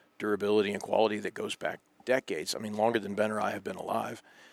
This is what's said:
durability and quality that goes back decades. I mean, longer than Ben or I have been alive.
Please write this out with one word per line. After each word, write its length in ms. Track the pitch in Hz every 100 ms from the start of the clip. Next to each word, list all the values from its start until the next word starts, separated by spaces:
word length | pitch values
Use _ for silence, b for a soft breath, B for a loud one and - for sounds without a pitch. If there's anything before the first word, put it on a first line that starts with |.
| b -
durability 540 | 107 101 101 107 101
and 100 | 101
quality 380 | - 101 110 104
that 140 | 95
goes 220 | - 104 -
back 260 | 80 - _ _ -
decades. 500 | 131 - 82 90 -
I 40 |
mean, 160 | 110 104
longer 240 | 113 117
than 160 | 98 101
Ben 160 | 107
or 100 | 107
I 100 | 104
have 120 | 104
been 120 | 104 95
alive. 460 | 92 110 110 - b b b